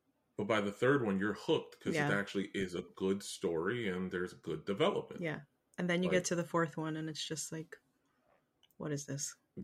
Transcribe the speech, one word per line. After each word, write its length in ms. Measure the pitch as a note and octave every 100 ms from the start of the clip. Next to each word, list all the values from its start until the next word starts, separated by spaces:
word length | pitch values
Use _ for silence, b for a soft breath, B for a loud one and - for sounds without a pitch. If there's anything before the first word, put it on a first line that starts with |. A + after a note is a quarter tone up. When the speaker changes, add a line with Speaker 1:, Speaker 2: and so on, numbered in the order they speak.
| _ _ _ -
Speaker 1:
But 100 | G#2
by 120 | A2
the 100 | G2+
third 340 | G2+ B2+ C#3+ A2
one, 140 | F#2+
you're 140 | G#2
hooked 460 | G2+ - D3+ - -
'cause 140 | -
Speaker 2:
Yeah. 160 | D#3+ D3
Speaker 1:
it 40 |
actually 340 | G2+ G2 G2+ F#2+
is 200 | G2+ F#2 F2
a 60 | - -
good 260 | F#2+ G2
story 680 | - - F#2 E2 F2+ A#2+ G#2+
and 200 | F2+ F#2
there's 220 | F#2 F2+
good 320 | - - D#2 -
development. 560 | G3 G3 - - -
Speaker 2:
Yeah. 200 | E3 D#3 - _ _ -
And 120 | F3+
then 120 | F3
you 60 | F3+
Speaker 1:
Like 80 | F#3
Speaker 2:
get 80 | F3+
to 100 | E3+
the 80 |
fourth 320 | E3 E3+ E3 D#3+
one 200 | D#3 D#3
and 100 | D#3
it's 140 | D3 -
just 260 | D#3 -
like, 260 | D#3+ D#3 - _ _ _ _ _ _ _ _ _ -
"What 140 | D#3
is 140 | C#3+ -
this? 300 | C#3 - - _ -